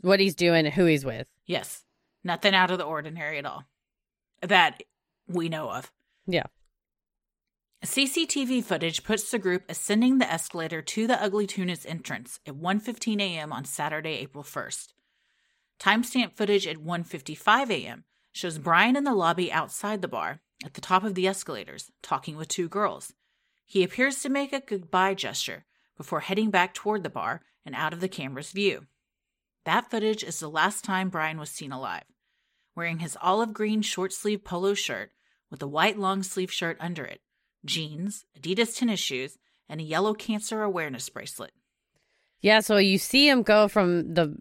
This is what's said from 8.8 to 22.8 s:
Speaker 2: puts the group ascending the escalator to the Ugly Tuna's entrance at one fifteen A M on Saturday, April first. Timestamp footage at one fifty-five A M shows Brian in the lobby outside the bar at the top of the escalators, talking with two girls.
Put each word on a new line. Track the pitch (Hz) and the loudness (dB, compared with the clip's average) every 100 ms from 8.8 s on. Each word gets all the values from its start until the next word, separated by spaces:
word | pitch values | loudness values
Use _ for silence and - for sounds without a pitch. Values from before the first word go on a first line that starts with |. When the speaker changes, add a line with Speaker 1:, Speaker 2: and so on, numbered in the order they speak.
| 165 165 | -2 -4
Speaker 2:
puts | - 220 - | -2 -2 -2
the | 240 | -2
group | 185 180 - | 0 -2 -4
ascending | 160 - 214 247 262 | -8 0 4 6 4
the | - | 2
escalator | 165 - 175 160 165 | 0 -6 -8 -6 -6
to | - - 226 | -6 -2 2
the | 247 | 2
Ugly | 208 208 202 | 2 0 -2
Tuna's | - 180 170 - | -2 -4 -4 -8
entrance | 160 - 117 - - - | -10 -8 -10 -10 -18 -14
at | 139 | -8
one | 170 202 | -2 -2
fifteen | 233 233 - 208 | -2 -6 -2 0
A | 196 165 | -2 -4
M | 151 | -6
on | 131 143 | -8 -8
Saturday, | - 147 156 160 147 | -4 -4 -4 -4 -6
April | 139 147 | -8 -12
first. | 143 139 98 - - _ _ _ _ _ _ _ _ _ | -12 -10 -8 -10 -14 _ _ _ _ _ _ _ _ _
Timestamp | 196 214 240 254 208 - | 2 4 2 0 -2 -2
footage | 202 202 190 | 2 2 2
at | 160 | -8
one | 156 175 | -6 -6
fifty-five | 165 165 147 151 - 233 262 | -6 -10 -12 -4 4 4 4
A | 165 87 | -2 -4
M | - _ _ _ | -12 _ _ _
shows | - 180 160 | -8 -6 -4
Brian | 165 165 220 277 | 2 6 6 4
in | |
the | 277 214 | 2 2
lobby | 165 170 175 | 4 2 0
outside | 160 151 - 202 214 | 0 -2 -6 -6 -4
the | 175 | -4
bar | 113 80 156 _ _ | -4 -6 -8 _ _
at | 143 - | -18 -12
the | |
top | - 185 | 2 2
of | 208 185 | 2 0
the | 185 | 0
escalators, | 196 - 110 87 71 - _ | 0 -6 -10 -10 -16 -18 _
talking | - 139 - 151 | -6 -4 -4 -10
with | 160 | -8
two | - 170 | -4 -2
girls. | 196 | 0